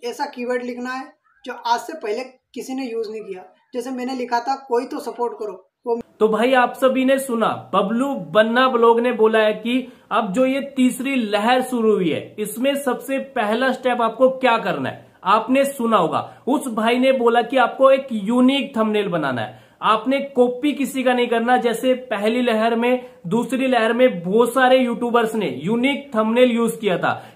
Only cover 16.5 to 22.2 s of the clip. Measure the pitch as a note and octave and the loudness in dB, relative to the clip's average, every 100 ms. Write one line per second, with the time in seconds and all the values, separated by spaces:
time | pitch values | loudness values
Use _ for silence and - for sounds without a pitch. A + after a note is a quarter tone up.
16.5 | C#4 C4 A3 A3 B3 C4 C4 A#3 A#3 A#3 | -2 -2 -2 0 2 2 4 4 2 2
17.5 | C4 A#3 - C4+ C4+ C4+ A3 F#3+ B3 B3+ | 2 2 4 4 4 0 -6 -2 4 4
18.5 | C#4 A#3+ A3+ A3 G#3 F#3+ E3+ C#3+ B2 G#2 | 2 -2 -2 0 0 -2 -2 -2 -4 -6
19.5 | - - - F#3 A3 B3 C4+ C#4 - B3 | -12 -20 -6 0 0 0 -2 -2 0 0
20.5 | B3 D4 C#4+ C4+ C4 B3+ B3 A#3+ A#3 A#3 | 2 -2 -2 -4 -2 0 0 0 0 2
21.5 | B3 A#3 A3 B3+ B3+ - G3+ | 2 2 -2 0 -2 -2 -2